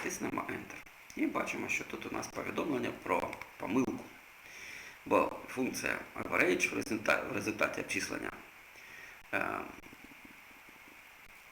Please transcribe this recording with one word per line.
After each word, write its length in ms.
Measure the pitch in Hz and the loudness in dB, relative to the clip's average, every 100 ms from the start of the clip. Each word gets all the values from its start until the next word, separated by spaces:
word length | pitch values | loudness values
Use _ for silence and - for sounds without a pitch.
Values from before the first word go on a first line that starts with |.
Тиснемо 380 | - - - - | 0 -2 -2 -2
Enter. 440 | - - - - - - - - | -2 -4 -6 -12 -14 -18 -12 -2
І 100 | 320 | 0
бачимо, 420 | - - - - | 2 0 -2 0
що 160 | - - | 0 0
тут 280 | - - | -6 -4
у 20 | - | -4
нас 140 | - | -4
повідомлення 640 | - - - - 131 - - | -4 -2 0 2 2 0 -2
про 280 | - 87 - - - - | 2 2 2 -2 -10 -6
помилку. 480 | - 113 - - - - - - - - - - - - - | 2 4 4 2 -6 -14 -18 -18 -16 -14 -14 -12 -14 -12 6
Бо 300 | 98 78 - - | 6 6 2 -4
функція 500 | - 127 - - - - - | 0 2 2 0 0 -2 -6
average 480 | 104 - 165 180 - | 0 4 6 6 4
в 40 | - | 2
результа-, 560 | - 113 - - - | 0 2 4 4 4
в 20 | 107 | 0
результаті 460 | 101 - 73 - | 0 2 2 2
обчислення, 500 | - - - - 55 - - - - - - - - - - - | -2 -2 0 -2 -4 -6 -12 -18 -20 -18 -16 -16 -16 -16 -2 0
е, 260 | - - - - - - - - - - - - - - - - - - - - - | 2 0 -4 -10 -14 -16 -18 -18 -18 -18 -20 -20 -20 -20 -20 -20 -20 -20 -20 -20 -20